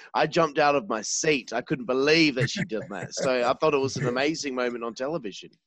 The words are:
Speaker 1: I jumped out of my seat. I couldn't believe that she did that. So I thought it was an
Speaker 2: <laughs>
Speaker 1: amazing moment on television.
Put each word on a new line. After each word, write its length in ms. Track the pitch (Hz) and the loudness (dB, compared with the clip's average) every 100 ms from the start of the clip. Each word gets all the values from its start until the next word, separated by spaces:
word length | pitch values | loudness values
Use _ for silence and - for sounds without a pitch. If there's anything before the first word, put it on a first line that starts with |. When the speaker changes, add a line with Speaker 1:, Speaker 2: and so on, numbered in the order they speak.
| - | -6
Speaker 1:
I 140 | 117 156 | 0 2
jumped 320 | 160 160 139 | 2 2 4
out 160 | 147 143 | 4 2
of 120 | 101 | 0
my 120 | 110 | -4
seat. 520 | 101 - 160 143 - | -4 -2 0 0 -2
I 80 | 113 | -6
couldn't 240 | 123 147 113 | -4 -4 -2
believe 500 | 127 143 160 156 127 | 0 4 6 4 4
that 140 | 123 | 0
she 140 | - - | -2 -4
did 180 | 107 90 | -6 -6
that. 240 | 98 - - | -8 -8 -4
So 340 | 135 127 120 | 0 2 2
I 40 | |
thought 200 | 131 156 | 2 2
it 40 | 143 | 2
was 160 | 135 131 | 0 -2
an 100 | 131 | -2
Speaker 2:
<laughs> 0 | |
Speaker 1:
amazing 460 | 123 143 156 143 127 | 0 0 -2 -4 -2
moment 280 | 123 120 | -2 -4
on 100 | 117 | -8
television. 560 | 110 131 165 110 90 87 _ | -6 -4 -4 -8 -12 -16 _